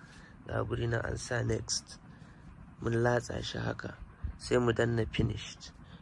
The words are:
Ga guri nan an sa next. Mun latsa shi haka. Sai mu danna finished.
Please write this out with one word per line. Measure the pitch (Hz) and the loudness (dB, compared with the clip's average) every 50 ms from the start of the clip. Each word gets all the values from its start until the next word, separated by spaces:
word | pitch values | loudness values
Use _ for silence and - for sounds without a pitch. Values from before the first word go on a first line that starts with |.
| - - - - - - - - - - | -18 -20 -18 -18 -18 -18 -20 -16 -10 -4
Ga | - 113 110 | -2 0 0
guri | 110 113 117 120 117 | 0 0 0 0 0
nan | 117 117 - | 0 0 0
an | - - 120 | -2 -2 -4
sa | - - 127 120 117 | -2 -2 0 0 2
next. | 113 113 107 - - - - - - - - - - - - - - - - - - - - - - - - | 2 2 0 0 -2 -2 -2 -4 -6 -12 -18 -16 -18 -18 -18 -18 -18 -18 -18 -18 -18 -18 -18 -18 -18 -14 -6
Mun | - 117 117 117 120 | -2 0 2 4 4
latsa | 123 120 120 117 - - 123 117 | 6 4 4 2 0 -4 -4 -4
shi | - - 120 | -4 -4 -2
haka. | 117 113 113 - - - - - - - - - - - - - | -2 -2 -2 -4 -6 -8 -10 -10 -14 -16 -10 -8 -8 -8 -6 -8
Sai | - - 113 123 | 0 2 4 6
mu | 123 120 113 | 6 6 6
danna | 117 120 117 117 117 113 | 6 4 4 4 2 2
finished. | - - - 120 117 101 104 - - - - - - - - - - - - | 2 2 2 2 2 2 -2 -6 -8 -12 -14 -16 -16 -16 -18 -18 -18 -18 -18